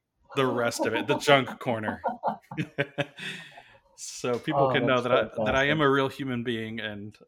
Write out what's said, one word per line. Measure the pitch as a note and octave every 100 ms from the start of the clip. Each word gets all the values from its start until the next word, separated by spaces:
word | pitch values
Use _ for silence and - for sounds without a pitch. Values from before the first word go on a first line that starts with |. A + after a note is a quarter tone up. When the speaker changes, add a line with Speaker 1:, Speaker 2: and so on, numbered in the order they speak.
| _ _ - -
Speaker 1:
the | C3
rest | A#2+ A#2 - D#4
of |
it, | A2+ A2
the | D3
junk | - C#3+ B2 -
corner. | - A2+ G#2+ - - - G2+ G#2+ - -
<laughs> | - - C#3 - C#3+ - - - - - - - _ -
So | - - B2+ A#2+
people | - D3 C3+
Speaker 2:
Oh, |
Speaker 1:
can | C3+ C3
know | B2+
Speaker 2:
that's |
Speaker 1:
that | A#2+
I, | A#2+ A2+ -
that | A2 C3
I |
am | C#3 D#3
Speaker 2:
fantastic. |
Speaker 1:
a | C#3+
real | C#3 C3+
human | C3+ C3+ A#2+
being, | A#2 A2+ A2 A2+
and, | G#2+ G#2 G#2 -